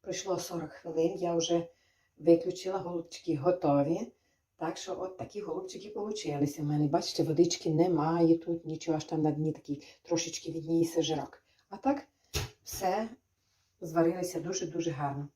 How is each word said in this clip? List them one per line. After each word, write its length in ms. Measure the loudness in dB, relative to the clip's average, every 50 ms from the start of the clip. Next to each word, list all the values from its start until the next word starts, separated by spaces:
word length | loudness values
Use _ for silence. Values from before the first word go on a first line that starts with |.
Пройшло 380 | _ -6 -6 -6 -2 -2 -2 -2
сорок 340 | -2 -4 -6 -6 -6 -6 -12
хвилин, 440 | -12 -12 -6 0 2 2 2 2
я 180 | 0 -2 0 0
вже 340 | 0 2 2 2 2 2 -2 _ _ _ _ _ _ _ _ _ _
виключила, 600 | 6 8 8 8 6 -2 -6 -4 -4 -4 -4 -4
голубчики 580 | -4 -4 -6 -6 -8 -8 -14 -12 -4 -2 -2
готові. 760 | 2 2 2 2 2 2 4 4 4 4 2 0 -2 -2 -8 -10 _ _ _ _ _ _ _ _ _
Так 160 | -6 -6 -6
що 240 | -6 -8 -8 -8 -6
от 160 | -6 -8 -8
такі 240 | -10 -12 -10 -10 -10
голубчики 500 | -6 -6 -6 -6 -6 -8 -12 -12 -14 -10
получилися 720 | -8 -6 -6 -6 -6 -6 -4 -4 0 0 0 0 0 -2 -2
в 20 |
мене. 240 | 0 2 2 2 2
Бачите, 340 | 2 0 -2 -2 -2 0 0
водички 480 | 0 6 4 4 4 4 -2 -2 0
немає 680 | 4 4 4 4 4 2 2 2 4 4 6 6 6 4
тут, 280 | 2 -4 -4 -4 -4
нічого, 300 | -8 -8 -8 -2 -2 -2
аж 80 | -2 -2
там 180 | -2 -2 2 2
на 80 | 2
дні 220 | 2 2 0 -2 -2
такий 340 | -4 -6 -8 -8 -8 -8 -18 -20 _ _
трошечки 500 | -2 -2 -2 -2 -4 -8 -10 -10 -8 -8
віднійся 500 | -8 -4 0 2 2 2 2 2 0 2
жирок. 400 | 2 0 -2 -4 -8 -12 -20 _ _ _ _ _ _
А 80 | -16
так 300 | -2 0 0 0 0 -2 _ _ _ _ _ -6 -6 -6 -6 -10 _ _
все 440 | -12 -8 -2 0 2 2 2 0 -2 -6 -14 _ _ _ _ _ _ _ _ _ _ _ _
зварилося 600 | -12 -2 2 4 4 4 4 0 -4 -4 -4 -6
дуже-дуже 500 | -4 -4 -4 -4 -4 -4 -4 -4 -4 -2
гарно. 380 | -2 -2 -4 -4 -2 -4 -8 -10 _